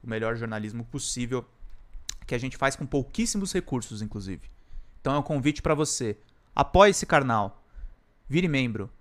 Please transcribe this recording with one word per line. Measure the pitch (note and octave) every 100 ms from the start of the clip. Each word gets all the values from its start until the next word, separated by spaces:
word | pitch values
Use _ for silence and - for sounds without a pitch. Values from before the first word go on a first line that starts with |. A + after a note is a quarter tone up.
O | A#2+
melhor | A2 A2+ A#2
jornalismo | A#2 A2 G#2+ A#2 A#2
possível, | C#3+ - - B2 B2+ - _ - - - - - - -
que | B2
a |
gente | C3 -
faz | C3+ -
com | C#3
pouquíssimos | C#3+ B2 - A#3 G#3 G3
recursos, | F#3 - B2+ - G#2+
inclusive. | G#2+ G#2+ F#2+ F2+ - - - - - -
Então | C#3
é | C#3+
um |
convite | C#3+ D3+ C3+ D3
pra | -
você. | D3+ D3+ - A#2 G#2 - _ _ -
Apoie | C#3+ F3+ G3+
esse | F#3+ -
canal. | D#3 C#3 A2+ G2+ - _ - - - _ _ -
Vire | C#3+ F3+
membro. | C#3 B2 G#2+ G2 -